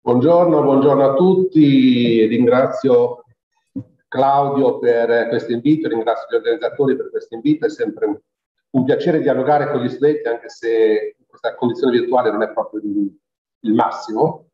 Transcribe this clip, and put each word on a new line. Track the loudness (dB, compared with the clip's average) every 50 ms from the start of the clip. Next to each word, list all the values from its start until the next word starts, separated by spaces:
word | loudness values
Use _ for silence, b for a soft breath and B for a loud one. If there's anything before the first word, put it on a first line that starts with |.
Buongiorno, | _ 0 0 2 4 4 4 4 4 4 2 2 2
buongiorno | 2 2 4 4 2 2 4 2 2
a | 2
tutti. | 2 2 4 4 2 0 2 4 4 4 6 4 4 4 4 4 4 2 2 2 2 2
Ringrazio | 2 2 2 2 2 2 2 0 0 -2 -4 0 2 2 4 2 0 -4 -8 -16 _ _ _ _ _ _ _ _ _ _ -14 -14 _ _ _ _ _
Claudio | -4 -2 0 2 2 2 0 0 -2 0 0 0 -2 0
per | 0 0 0 0 0 0 0 0 0 -2
questo | -4 -6 -4 -4 -6
invito, | -2 0 0 0 0 0 -4
ringrazio | -4 -4 -2 -2 -4 -4 -6 -4
gli | -4
organizzatori | -4 -2 -2 -4 -2 -4 -8 -4 -2 -2 -2 0
per | -2 -4 -8
questo | -10 -12 -12 _ -16
invito. | -6 -2 -2 -2 0 -2
È | -6
sempre | -4 -4 -8 -8 -6 -6 -6
un, | -6 -6 -6 _ _ _ _ _ _ _ _ _ _
un | _ -2 0
piacere | 0 0 0 0 0 -2 0
dialogare | 0 0 -2 -2 0 0 0 0 0 -2
con | -4 -4 -4
gli | -6
studenti, | -6 -2 0 0 0 0 -4 -6
anche | -6 -6 -8 -16
se | -20 -8 -4 -2 0 2 2 2 2 0 -2 -6 -12 _
in | _
questa | _ _ -10 _ -8 -6
condizione | -4 -4 -4 -2 0 -2 0 0 0
virtuale | -2 0 -2 0 0 0
non | -2 -2 -4
è | -4 -4
proprio | -8 -8 -8 -10 -10
il, | -8 -6 -4 -4 -4 -6 -8 _ _ _ _ _ _ _ _ _
il | _ -2 0
massimo. | 0 0 0 -2 -8 -12 -8 -2 -2 -2 -2 -2 -6 _ _